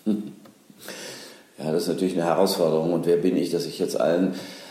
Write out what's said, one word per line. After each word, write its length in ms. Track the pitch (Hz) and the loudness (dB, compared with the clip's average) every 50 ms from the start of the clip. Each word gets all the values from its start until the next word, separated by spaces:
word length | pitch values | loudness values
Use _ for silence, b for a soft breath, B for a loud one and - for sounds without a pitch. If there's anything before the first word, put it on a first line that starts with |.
| - | -2
Ja, 1700 | 110 101 - - - - - - - - _ _ _ - - - - - - - - - - - - - - - - _ - 71 78 | -2 -2 -2 -4 -8 -12 -16 -20 -20 -20 _ _ _ -20 -20 -16 -16 -14 -12 -12 -14 -14 -14 -16 -18 -20 -20 -20 -20 _ -8 -4 -2
das 120 | 78 87 - | 0 0 0
ist 40 | 87 | 0
natürlich 260 | 80 - 92 92 87 | 0 0 0 0 0
eine 100 | 87 85 | 0 2
Herausforderung. 680 | 85 80 82 98 92 - - 87 78 78 78 80 87 | 2 4 4 4 2 4 2 2 2 2 2 2 2
Und 140 | 87 85 82 | 0 0 2
wer 120 | 85 85 85 | 2 2 4
bin 180 | 87 92 85 | 4 2 2
ich, 140 | - - - | 2 0 0
dass 160 | 85 85 73 | 0 -2 -2
ich 120 | 78 - - | -4 -4 -4
jetzt 200 | 90 - - - | -4 -2 0 0
allen 360 | 62 76 82 90 95 - B B B B B B B B | 2 2 4 2 2 0 B B B B B B B B